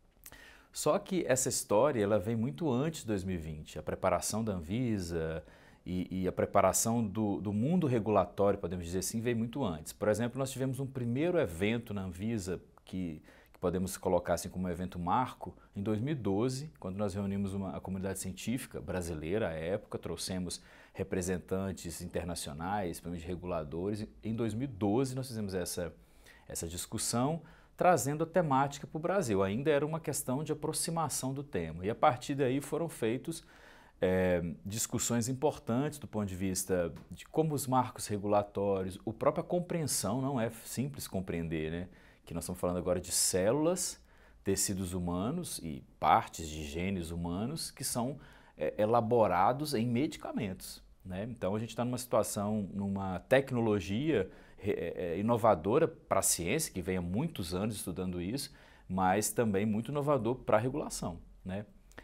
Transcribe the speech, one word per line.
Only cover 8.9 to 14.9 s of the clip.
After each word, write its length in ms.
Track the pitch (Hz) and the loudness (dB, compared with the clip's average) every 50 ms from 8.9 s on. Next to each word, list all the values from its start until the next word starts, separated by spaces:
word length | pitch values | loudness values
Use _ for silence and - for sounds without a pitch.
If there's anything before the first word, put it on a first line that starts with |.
| 90 92 | -2 -2
assim, 200 | 90 - - 113 | -2 -2 -2 -2
vem 160 | 110 123 120 | 0 0 0
muito 300 | 113 113 120 - 147 131 | 0 -2 -2 -2 -2 -2
antes. 260 | 95 80 78 82 - | -2 -2 -4 -8 -12
Por 160 | - - 101 | -8 -2 2
exemplo, 320 | - - 95 117 120 - 131 | 2 2 4 2 -2 -2 -2
nós 120 | 135 131 | -4 -4
tivemos 280 | - 123 131 131 127 127 | -2 -2 -2 -2 -2 -4
um 80 | 139 | -4
primeiro 500 | 127 - 135 123 117 120 131 156 175 180 | -6 -4 -4 -2 0 0 2 2 2 2
evento 560 | 165 139 95 82 80 98 107 117 120 113 - 104 | 2 2 0 0 0 2 2 2 0 -2 -4 -4
na 100 | 101 95 | -4 -4
Anvisa 580 | 92 85 87 101 113 117 107 90 92 87 - - - - - _ | -4 -4 -4 -2 -2 -2 -2 -2 -2 -4 -6 -8 -12 -20 -20 _
que, 360 | - - 92 90 85 78 80 - - - - - - | -8 -6 -4 -4 -4 -6 -8 -14 -20 -20 -20 -20 -20
que 80 | - - | -8 -2
podemos 380 | - 92 85 92 95 90 - | 0 0 2 2 0 -2 -4
colocar 380 | - - 95 90 87 - - 95 | -2 2 4 4 4 4 2 0
assim 120 | 85 - | 0 0
como 200 | 92 - 92 92 | -4 -6 -4 -2
um 20 | 90 | -2
evento 300 | 87 82 92 90 | -2 -2 -4 -6